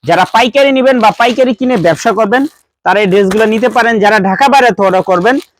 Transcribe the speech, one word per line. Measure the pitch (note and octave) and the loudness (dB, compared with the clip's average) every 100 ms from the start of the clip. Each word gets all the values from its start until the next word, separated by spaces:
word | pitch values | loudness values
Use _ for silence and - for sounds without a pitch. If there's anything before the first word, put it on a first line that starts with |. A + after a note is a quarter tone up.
যারা | - E3+ F3+ | 0 0 2
পাইকারি | A3+ B3 C#4 C#4 C4 | 0 0 0 0 2
নেবেন | B3+ C4 | 0 2
বা | G#3+ - | 0 0
পাইকারি | A#3 A#3+ B3+ A#3+ | -2 0 -2 -2
কিনে | B3+ A#3+ E3 | -2 -2 -2
ব্যবসা | D#3+ A#3 G3+ | -2 -4 -2
করবেন, | G#3+ B3 C#4+ _ _ _ | -2 -2 -4 _ _ _
তারা | - F#3+ | -4 -2
এই | G#3 | 0
ড্রেসগুলো | G3 F#3+ G#3 A3 | 0 0 0 0
নিতে | A3 A#3+ A3 | 0 -2 0
পারেন। | A#3 A3+ | -2 0
যারা | G#3 G#3+ F#3+ | 2 0 -2
ঢাকা | F#3+ C#4 | 0 2
বাইরে | C4+ B3 | 2 2
থেকে | G3 G3 | 0 0
অর্ডার | F#3 F#3 | 0 0
করবেন | F3+ G3+ C#4 - | 0 0 -2 -6